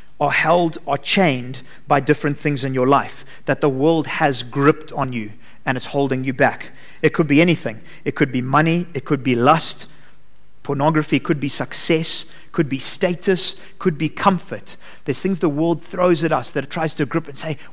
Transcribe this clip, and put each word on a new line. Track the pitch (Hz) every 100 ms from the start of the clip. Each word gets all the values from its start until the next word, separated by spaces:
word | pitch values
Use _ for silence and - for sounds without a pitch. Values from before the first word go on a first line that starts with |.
| - -
are | 143
held, | - 160 175 170 151 -
are | 139
chained | - - 180 127 123 127 - - -
by | 143
different | 135 147 147 147
things | 156 143
in | 135
your | 131 127
life | 139 - - - - -
that | 139
the | 151
world | 131 147 165 143
has | - 151 127
gripped | 120 143 139 147 -
on | - 131
you | 123 104 101 - - -
and | 127
it's | -
holding | 143 139 131
you | 131
back. | 123 131 - - - - -
It | 160
could | - 156
be | 143
anything. | 175 160 - 107 - - -
It | -
could | 143
be | 127
money. | 123 147 160 170 175
It | 143
could | - 135
be | 127 120
lust. | 127 160 - - - - - - - - - -
Pornography | - 139 147 156 147 139
could | - 151
be | 139
success, | - 127 - - 160 160 - - - -
could | - 151
be | 135
status, | - - 180 180 - 185 - - - -
could | 185 147
be | 151
comfort. | - 202 185 - 101 - - - - -
There's | 131
things | 190 185
the | 170
world | 143 165 160
throws | - 180 180 165
at | 160
us | 147 120
that | 151
it | 135
tries | - 160
to | - 151
grip | 165 160
and | 135
say, | 160 147 -